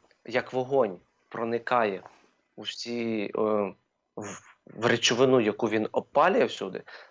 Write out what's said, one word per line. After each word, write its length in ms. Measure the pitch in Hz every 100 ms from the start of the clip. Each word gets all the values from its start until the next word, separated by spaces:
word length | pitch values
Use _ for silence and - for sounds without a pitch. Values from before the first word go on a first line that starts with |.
| _ _ -
як 280 | 120 -
вогонь 440 | 127 127 139 110 90 _ _ _
проникає 720 | - 113 117 - 123 110 95 - - _ _ _ -
у 60 |
всі, 720 | 110 - 120 120 117 110 101 -
е, 40 | 107 107 98 - _ _ _ -
в, 260 | - - - _ -
в 200 | - 117
речовину, 540 | 120 - 117 135 127
яку 280 | 107 101 113
він 180 | 110 107
опалює 540 | - - - 165 233 120
всюди, 380 | - 98 101 - - -